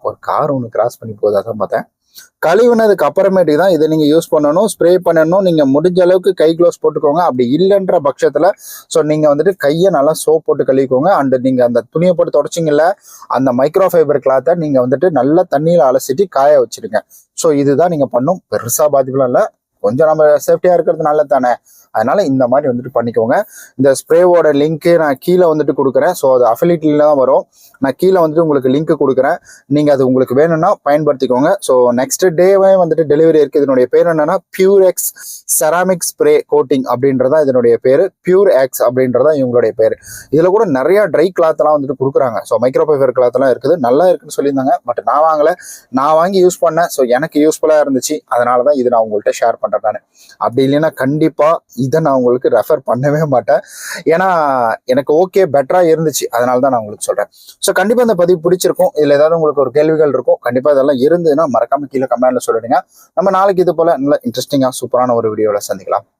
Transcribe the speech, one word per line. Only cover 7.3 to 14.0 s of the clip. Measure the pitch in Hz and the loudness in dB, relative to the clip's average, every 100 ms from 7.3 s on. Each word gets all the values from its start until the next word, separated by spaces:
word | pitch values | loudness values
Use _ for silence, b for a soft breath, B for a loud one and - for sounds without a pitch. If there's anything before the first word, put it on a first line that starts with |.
| 127 120 147 | 0 -2 0
இல்லைன்ற | 190 196 185 185 139 | 2 0 0 -2 -2
பட்சத்துல, | - 160 143 175 - B B B | -2 -2 0 0 -2 B B B
so | 165 151 | -4 -2
நீங்க | 151 151 | 0 0
வந்துட்டு | 143 165 190 143 | 2 0 -2 -2
கையை | 160 190 160 | 0 0 2
நல்லா | 143 160 | 0 -2
சோப் | - 160 - | 0 -2 -2
போட்டு | 139 139 | -4 0
கழுவிக்கோங்க. | 135 131 127 160 185 | 0 0 0 0 0
And | 139 127 127 | 0 0 0
நீங்க | 127 120 | 0 0
அந்த | 120 110 160 | 0 -4 -2
துணியை | 180 170 | 0 0
போட்டு | 165 147 | 0 0
தொடச்சிங்கல்ல, | 147 - 165 147 165 202 B B B - | -2 -4 -2 2 0 -2 B B B -2
அந்த | 131 123 | 0 0
மைக்ரோ | 143 185 185 | 0 2 2
ஃபைபர் | 175 | 2